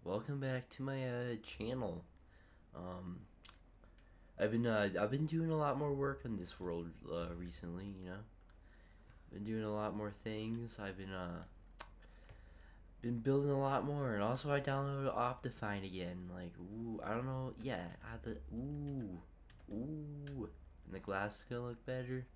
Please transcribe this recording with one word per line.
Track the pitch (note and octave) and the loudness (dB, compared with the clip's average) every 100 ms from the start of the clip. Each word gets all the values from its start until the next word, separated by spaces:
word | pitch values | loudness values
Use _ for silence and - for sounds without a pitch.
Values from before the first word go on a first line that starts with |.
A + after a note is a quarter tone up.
| E2+ | 0
welcome | G2 C3 C#3+ | -2 0 0
back | C3+ B2+ B2+ | 2 0 -2
to | - | -4
my, | C3+ C3+ B2+ | -2 0 0
uh, | A#2+ B2 A2+ | 0 0 -2
channel. | - - A2+ C3 G#2+ F2 - - - - - - - | -6 -4 -2 0 0 -2 -8 -18 -20 -20 -20 -20 -14
Um, | - F2+ F2+ F#2 F2 - - - - - - - - - - - - | -8 -6 -4 -6 -8 -10 -16 -16 -18 -20 -20 -20 -20 -20 -20 -20 2
I've | G#2 | 4
been, | A#2 A#2+ | 6 6
uh, | A2 G2+ F#2 | 6 6 6
I've | G#2+ | 4
been | C3+ D#3 | 4 4
doing | D#3+ E3 | 4 4
a | D#3+ | 6
lot | D3 C3+ | 6 4
more | D3 | 4
work | C#3 C#3 C3+ | 4 2 0
on | A#2+ G#2 | -2 -2
Discworld, | F2 - F2+ E2+ E2+ - - | -2 -4 0 0 -2 -6 -2
uh, | E2+ E2+ E2+ | 0 0 -2
recently, | F2+ E2+ F2 F2 G2 | -4 -6 -4 -4 -4
you | F#2+ F#2 | -6 -6
know? | F#2 A2+ - - - - - - - - - - | -8 -10 -16 -20 -20 -20 -20 -20 -20 -20 -20 -12
I've | |
been | F2 | -6
doing | G#2 A2 G#2+ | 0 2 2
a | |
lot | G#2 G#2+ G2 | 2 2 2
more | G#2 G#2 | -2 -2
things. | A2+ G#2+ A2 A2+ A#2 - | -4 -2 0 -2 -4 -4
I've | G2 F#2 | -4 -4
been, | F#2+ | -4
uh, | F#2+ F2+ E2+ E2+ - - - - - - - - - - - - - - - | -2 -2 -4 -6 -14 -18 -12 -12 -12 -18 -18 -16 -16 -16 -18 -18 -18 -20 -4
been | A#2+ A#2+ | 0 2
building | A#2 C#3 C#3+ | 6 6 6
a | C#3 | 6
lot | C#3 C3+ | 6 4
more, | C#3+ C#3+ C3+ | 4 2 2
and | G#2 | 4
also | G#2 C3 D3+ | 4 4 4
I | C#3+ | 4
downloaded | C#3 C3+ C#3 C#3 C3+ | 4 2 2 2 2
Optifine | - A#2+ B2+ B2 - G#2+ G2+ | 4 2 2 -4 -2 0 0
again. | F#2+ F#2 F2 F2+ F2+ | -2 -2 -2 -4 -6
Like, | F2+ F2 F2+ | -6 -6 -8
ooh, | F2+ G#2+ A#2 A2 | -8 -4 -2 -2
I | - | 0
don't | A2+ B2+ | 0 2
know, | C3 C3 - | 0 -2 -4
yeah, | B2 G2+ E2+ - A2 | -2 -2 -2 -6 -8
I | |
have | A2+ | -6
the, | A#2+ - - A2+ | -4 -6 -4 -4
ooh, | C3+ D3 C#3+ C3+ G#2+ F2 - - - - - | -2 -2 -2 -2 -2 -6 -10 -20 -20 -18 -6
ooh, | G#2 C3+ D#3 D3 D3 C#3+ C#3 G#2 - - - - | -4 -2 -4 -6 -6 -6 -4 -6 -8 -16 -16 -10
and | |
the | F#2+ | -8
glass | F#2 F#2+ G#2 - | 0 2 2 -2
is | - | -4
gonna | A#2+ B2 | -4 -2
look | A#2 - | -6 -2
better. | B2+ B2 B2+ B2+ | -2 0 -2 -4